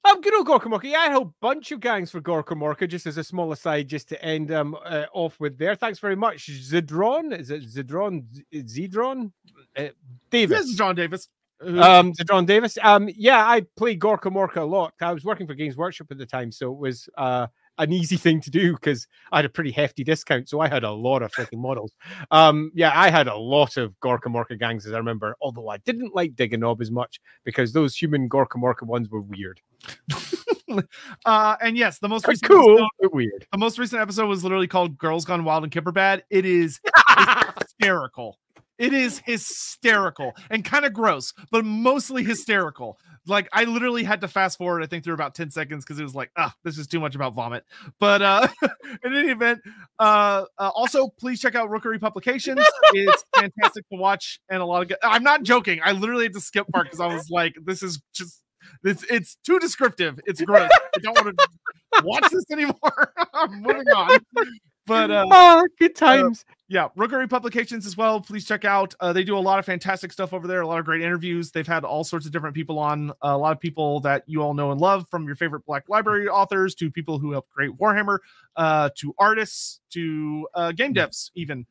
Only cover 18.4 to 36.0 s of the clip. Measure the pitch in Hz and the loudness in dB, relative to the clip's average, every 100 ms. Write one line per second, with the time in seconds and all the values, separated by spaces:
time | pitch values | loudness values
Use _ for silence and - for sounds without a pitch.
18.4 | 143 156 180 156 147 127 - _ - 170 | 0 0 0 0 -4 -4 -8 _ -2 -2
19.4 | 147 - 151 131 143 - 131 156 - 135 | -2 -4 -6 -2 -4 -4 -4 -4 -2 -4
20.4 | 131 147 156 143 110 107 120 135 110 - | -4 -4 -2 -2 -4 -6 -2 -2 -4 -8
21.4 | 117 113 127 127 107 _ 170 - 147 156 | -10 -8 -8 -8 -10 _ -20 -20 2 8
22.4 | 160 151 156 165 160 151 185 160 127 107 | 8 6 -2 2 2 6 4 4 2 -4
23.4 | 117 143 143 - 113 95 127 123 123 120 | 0 2 2 0 -8 _ -2 -2 -2 -6
24.4 | 113 113 117 113 104 113 117 110 107 117 | -6 -6 -6 -6 -8 -8 -6 -6 -8 -8
25.4 | 143 120 110 104 - 233 240 185 170 120 | -10 -8 -12 -8 -8 -8 -6 -4 -6 -4
26.4 | 120 113 117 113 113 120 120 - _ _ | -4 -2 -4 -4 -6 -6 -8 -14 _ _
27.4 | - 127 120 143 147 - 160 147 127 135 | -8 -4 -2 0 -2 -2 -4 -2 -2 -2
28.4 | 139 123 123 120 117 120 110 110 101 98 | -2 -2 -4 -4 -6 -6 -6 -10 -10 -14
29.4 | 95 92 _ _ - - - 147 - - | -14 -16 _ _ -20 -18 -10 -10 -8 -10
30.4 | - 415 - 208 - - - 220 226 220 | -6 -6 -4 -6 -6 -14 -20 -6 0 2
31.4 | 214 214 226 233 220 - 208 226 - 233 | 2 0 -2 0 -2 -2 -4 -2 0 0
32.4 | - 339 240 220 220 - 190 151 113 98 | 8 10 12 10 6 0 0 0 -2 -4
33.4 | - 196 226 226 240 233 208 202 214 190 | -8 -2 -2 -2 -6 -4 -4 -2 -2 -2
34.4 | 185 190 180 185 175 139 160 165 156 175 | -2 -2 0 -2 -2 -4 -4 -4 -4 -4
35.4 | 160 160 156 170 165 175 | 0 -2 -2 -6 -4 0